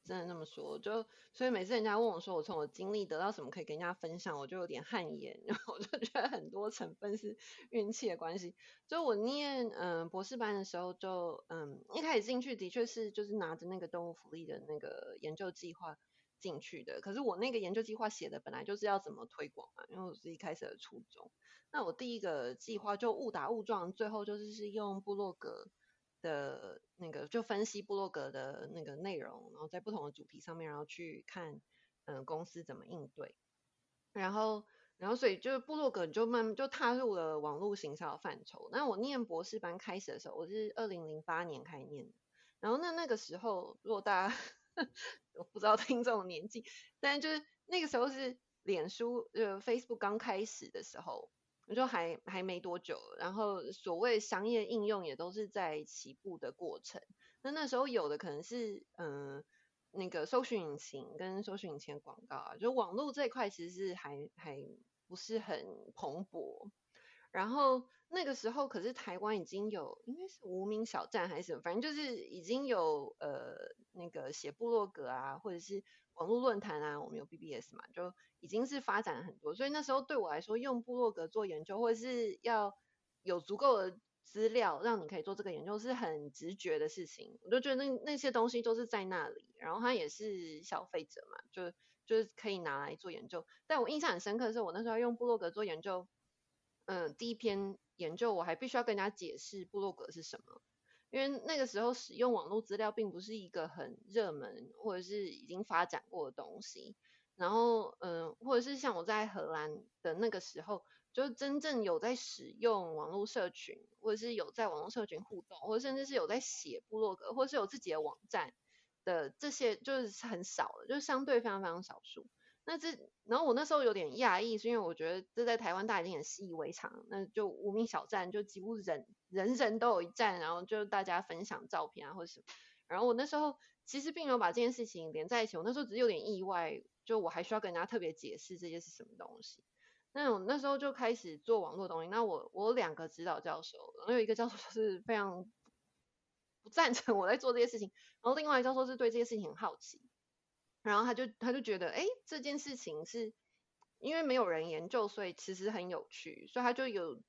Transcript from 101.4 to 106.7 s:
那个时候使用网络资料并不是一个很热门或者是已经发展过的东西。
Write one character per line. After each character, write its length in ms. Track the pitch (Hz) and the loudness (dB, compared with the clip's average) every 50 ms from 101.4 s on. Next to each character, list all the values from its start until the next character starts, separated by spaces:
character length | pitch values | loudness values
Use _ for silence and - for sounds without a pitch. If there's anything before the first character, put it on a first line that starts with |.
| - | -2
那 120 | 302 320 | 0 2
个 80 | 285 262 | 2 2
时 160 | 233 - 202 | 2 2 2
候 120 | 226 240 247 | 2 2 2
使 200 | 240 - - - | 0 -4 -6 0
用 180 | - 240 254 | 4 4 6
网 160 | 233 190 147 | 4 4 2
络 140 | 165 202 220 | 0 0 -2
资 160 | 220 - 196 | 0 0 0
料 140 | 208 220 214 | 2 2 2
并 200 | 214 226 220 196 | 2 2 0 -2
不 80 | 156 175 | -2 -6
是 160 | 190 214 220 | -8 -6 -6
一 140 | 220 190 170 | -8 -8 -6
个 180 | - 180 160 | -4 -2 -2
很 300 | 160 151 175 139 123 120 - - | -2 -4 -6 -8 -8 -8 -12 -10
热 240 | - 196 226 214 180 | -2 2 2 2 2
门 400 | 151 143 123 101 - - - - - | 2 -4 -6 -8 -10 -12 -14 -16 -12
或 180 | - - 220 185 | -6 -4 -2 -2
者 60 | 180 | -2
是 260 | 180 180 202 208 196 | -2 -4 -2 -2 -2
已 160 | 170 98 - - | -2 -4 -8 -12
经 200 | 139 175 185 220 | -8 -6 -6 -2
发 220 | - 175 165 180 | 2 4 4 4
展 180 | 180 - - - - | 4 2 -4 -6 -4
过 200 | - 180 151 - | -4 -4 -4 -4
的 60 | - | -4
东 260 | - - - - - | -8 -10 -10 -10 -12
西。 340 | 214 - | -12 -12